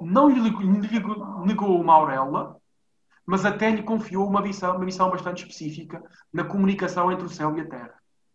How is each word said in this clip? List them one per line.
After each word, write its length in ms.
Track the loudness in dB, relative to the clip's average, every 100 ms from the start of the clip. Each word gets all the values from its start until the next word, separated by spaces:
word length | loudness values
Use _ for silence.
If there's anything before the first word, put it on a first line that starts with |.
não 260 | 0 6 6
lhe 100 | 6
negou, 1040 | 2 0 2 2 2 -2 -4 -8 -10 -4 -2
negou 360 | 0 2 4
uma 140 | 6 6
auréola, 680 | 6 0 -2 -4 -6 -12 _ _ _ _ _ _ -4
mas 200 | 0 0
até 260 | 0 0
lhe 120 | 0
confiou 440 | 0 -4 -2 -2 0
uma 140 | 0
missão, 340 | 0 -4 -4 -2
uma 100 | -4
missão 240 | 0 0
bastante 340 | 0 -6 -10
específica 600 | -12 -12 -10 -10 -12 -16 -18 _ _
na 140 | -8 -4
comunicação 640 | 0 2 2 -2 0 0
entre 140 | -2 -6
o 40 |
céu 280 | -6 -4 -4
e 40 |
a 60 | -6
terra. 340 | -12 -16 -20 _ _ _